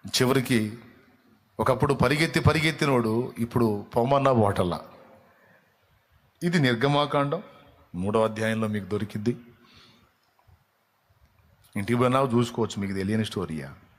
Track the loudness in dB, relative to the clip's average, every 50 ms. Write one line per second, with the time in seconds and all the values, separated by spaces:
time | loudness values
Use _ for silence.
0 | _ -6 -2 0 2 2 2 0 2 2 0 0 0 -2 -8 -14 -20 -20 -20 -20
1 | _ _ _ _ _ _ _ _ _ _ _ -2 0 0 2 2 2 0 2 2
2 | 2 2 2 2 0 0 0 2 2 4 4 4 2 0 0 0 0 2 2 2
3 | 2 2 0 -2 -2 -4 -4 -6 -6 -2 0 0 2 2 0 -4 -8 -4 -2 0
4 | 2 2 2 4 4 4 4 4 4 2 2 0 -2 -2 -2 -6 -10 -16 -20 -20
5 | -20 -20 -20 -20 _ _ _ _ _ _ _ _ _ _ _ _ _ _ _ _
6 | _ _ _ _ _ _ _ _ -2 0 2 4 4 4 2 2 2 2 2 2
7 | 0 0 0 -2 0 0 -4 -6 -8 -14 -20 -20 -20 -20 _ _ _ _ -10 -6
8 | -4 0 2 2 2 2 0 -2 -4 -2 -2 -2 -4 -4 -4 -6 -6 -6 -4 -6
9 | -6 -6 -8 -4 -2 -2 -4 -4 -12 -20 -20 _ _ _ _ -20 -20 _ _ _
10 | _ _ _ _ _ _ _ _ _ _ _ _ _ _ _ _ _ _ _ _
11 | _ _ _ _ _ _ _ _ _ _ _ _ _ _ _ -8 -4 -2 0 2
12 | 2 2 2 2 2 2 2 0 0 0 -2 -4 -4 -4 -4 -8 -8 -6 -6 -4
13 | -2 -2 0 -2 -2 -2 -4 -8 -6 -6 -8 -10 -10 -12 -16 -20 -20 _ _